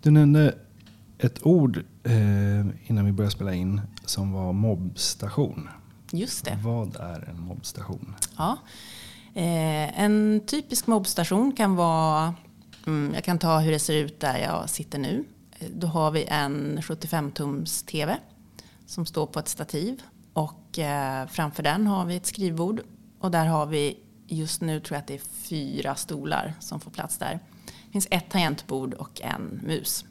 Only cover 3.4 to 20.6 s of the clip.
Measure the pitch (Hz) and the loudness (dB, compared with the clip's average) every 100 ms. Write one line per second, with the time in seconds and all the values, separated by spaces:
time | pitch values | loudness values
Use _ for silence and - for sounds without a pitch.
3.4 | 98 92 92 101 101 - - - 98 95 | -2 0 0 0 -4 -10 -8 -4 -2 -2
4.4 | 92 92 110 95 90 - - - 107 - | 0 2 2 2 -2 -4 -4 -4 -4 0
5.4 | 135 - 76 - - - - 170 240 - | 0 -2 -12 -16 -20 -20 -8 -6 -6 -6
6.4 | - 104 110 117 104 - 87 82 82 85 | -4 -4 -2 -2 -4 -8 -10 -10 -12 -12
7.4 | 87 87 - - - - - 101 - - | -10 -10 -12 -12 -10 -10 -10 -6 -6 -2
8.4 | 160 262 - - - - - - - - | -2 -2 -8 -20 -18 -18 -18 -20 -14 -4
9.4 | 170 165 160 156 151 - 208 208 214 214 | -2 0 0 0 -2 0 4 4 4 2
10.4 | 214 294 294 247 - 220 190 - 165 185 | 0 -4 -2 -4 2 2 2 -2 2 2
11.4 | 269 262 208 185 170 160 160 156 160 170 | 2 2 2 4 4 4 2 2 0 -4
12.4 | - - - - - 156 143 151 160 175 | -14 -20 -20 -10 -2 0 0 -2 0 0
13.4 | 165 160 156 156 151 151 143 - 147 127 | 4 4 4 2 2 0 0 -2 -2 -2
14.4 | - 165 - - 160 143 135 208 294 - | -2 -2 -4 -6 -6 -6 -2 -2 -6 -14
15.4 | - - - - 170 160 156 156 - 151 | -20 -14 -12 -4 -2 2 2 2 0 0
16.4 | 143 147 147 151 156 160 160 165 143 - | 0 -2 -2 -4 -6 -6 -2 -2 -2 -4
17.4 | 143 143 160 - - 156 147 233 - - | -4 -4 -4 -6 -4 -4 -2 -2 -6 -20
18.4 | - - - - - - 165 - 160 - | -20 -20 -20 -20 -14 -6 -4 -2 -4 -4
19.4 | 151 - 156 151 185 262 - - - - | -6 -8 -6 -4 -4 -6 -14 -20 -8 -4
20.4 | 151 - | -4 -6